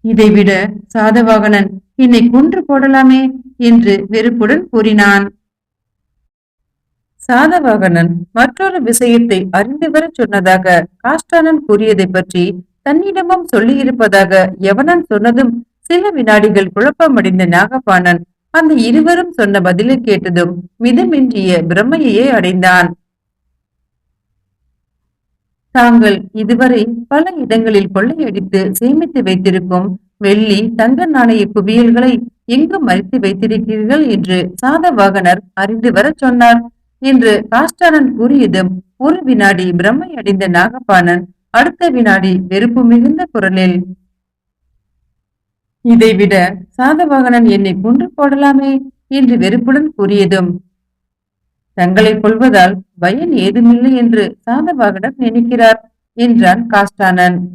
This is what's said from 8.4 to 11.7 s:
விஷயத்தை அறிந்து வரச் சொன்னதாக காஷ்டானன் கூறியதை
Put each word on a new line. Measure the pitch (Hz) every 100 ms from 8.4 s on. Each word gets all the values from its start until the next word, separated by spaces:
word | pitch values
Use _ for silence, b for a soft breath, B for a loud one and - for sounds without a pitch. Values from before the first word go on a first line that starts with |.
| 254 - 392 370
விஷயத்தை | 226 233 240 233 233 190 190
அறிந்து | 185 214 294 320
வரச் | 302 320
சொன்னதாக | 320 220 202 185 185 185 175 180 _
காஷ்டானன் | 240 320 - 339 320 311
கூறியதை | 277